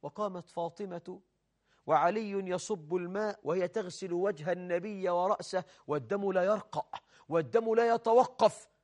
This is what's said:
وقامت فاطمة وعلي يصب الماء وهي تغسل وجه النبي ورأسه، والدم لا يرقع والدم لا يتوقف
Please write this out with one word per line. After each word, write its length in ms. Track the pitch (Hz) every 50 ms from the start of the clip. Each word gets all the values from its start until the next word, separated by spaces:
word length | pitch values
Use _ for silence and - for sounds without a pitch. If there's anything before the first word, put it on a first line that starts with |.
وقامت 480 | - 147 - - 214 208 185 180 165 _
فاطمة 720 | - - 135 135 - - 208 190 180 170 165 - 185 190 _ _ _ _ _ _ _ _ _ _ _ _ _
وعلي 460 | - 151 151 151 175 196 220 226 208
يصب 640 | 196 196 190 185 180 180 - - 220 185 151 147 170
الماء 440 | 185 175 175 185 202 214 214 202 202 _
وهي 240 | 143 160 185 180 175
تغسل 460 | 175 226 202 180 165 - - 190 170
وجه 380 | 175 185 202 208 147 151 175
النبي 580 | 180 180 180 180 175 170 170 220 208 190 190 185
ورأسه، 540 | 175 175 180 190 208 - - - - 185 180 - - _ _ -
والدم 440 | 147 147 127 110 196 202 196 196
لا 120 | 185 185 180
يرقع 420 | 190 214 208 - _ - 147 - _ - - _ _ _ _ - _
والدم 460 | 143 170 160 123 - 226 226 226 220
لا 200 | 226 233 233 226
يتوقف 760 | 226 233 226 226 240 254 - - - - 208 - - - _ _ _